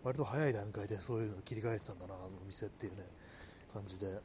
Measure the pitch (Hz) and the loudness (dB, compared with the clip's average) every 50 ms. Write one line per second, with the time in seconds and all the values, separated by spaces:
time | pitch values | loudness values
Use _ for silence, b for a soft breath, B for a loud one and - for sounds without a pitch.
0 | - 127 127 139 143 110 107 143 156 143 120 104 101 107 - 110 101 101 107 101 | 2 2 4 4 4 4 6 6 8 8 6 6 2 0 0 0 0 0 0 0
1 | 92 - 120 110 113 107 101 92 92 - 120 110 104 117 113 104 - - 104 87 | 0 2 2 2 2 2 0 -4 -4 -4 -2 0 2 2 2 2 0 -4 -8 -8
2 | 90 90 95 92 92 95 95 92 92 98 98 - 110 101 - - - 98 90 98 | -6 -8 -6 -6 -6 -6 -6 -6 -8 -4 -2 -2 -2 -2 -4 -4 -4 -4 -4 -4
3 | 92 87 - B B B B B B B B B B B - 107 101 95 90 92 | -8 -8 -10 B B B B B B B B B B B -6 -6 -4 -4 -4 -2
4 | 101 95 92 104 - | 0 0 0 -2 -4